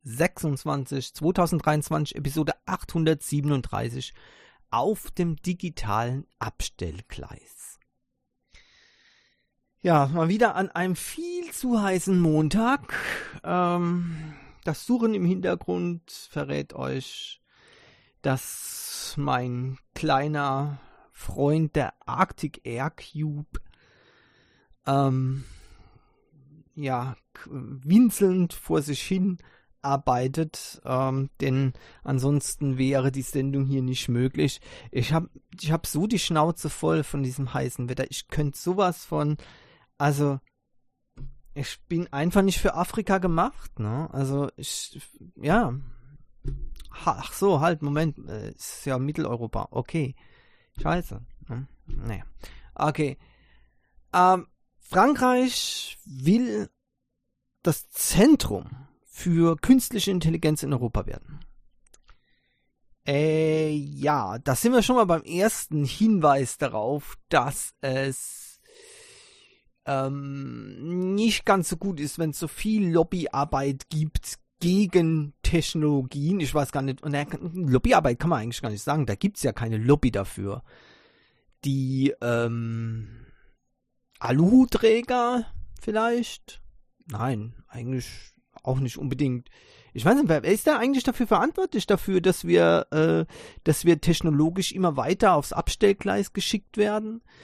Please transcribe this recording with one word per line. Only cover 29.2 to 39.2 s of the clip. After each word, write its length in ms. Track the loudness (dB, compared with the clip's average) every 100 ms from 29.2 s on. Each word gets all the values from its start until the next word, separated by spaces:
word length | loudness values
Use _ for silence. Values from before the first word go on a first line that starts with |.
| 0 -2 -10 _ _ _
arbeitet, 1000 | -2 0 2 0 0 -2 -4 -6 -16 -14
ähm, 460 | -4 -2 0 -2 -4 -4
denn 320 | 0 2 0 -2 -20 -14
ansonsten 760 | -4 0 2 0 -2 -4 -4 0
wäre 340 | 2 2 0
die 100 | -2
Sendung 420 | -4 -4 -2 -2
hier 160 | 0 0
nicht 280 | -2 -2 -2
möglich. 520 | 0 0 2 0 -2 -16 -20 -8
Ich 220 | -4 0
hab, 180 | 0 -2 -14 _ -10
ich 140 | -2
hab 160 | -2 -2
so 220 | -2 0
die 100 | 0
Schnauze 500 | 0 2 2 0 -8
voll 360 | -2 0 0
von 180 | 0 -4
diesem 320 | -4 -4 -6
heißen 340 | -4 -6 -6 -8
Wetter. 220 | -6 -6
Ich 160 | -8 -6
könnt 300 | -2 -2 -2
sowas 480 | -4 0 0 0
von, 320 | -6 -2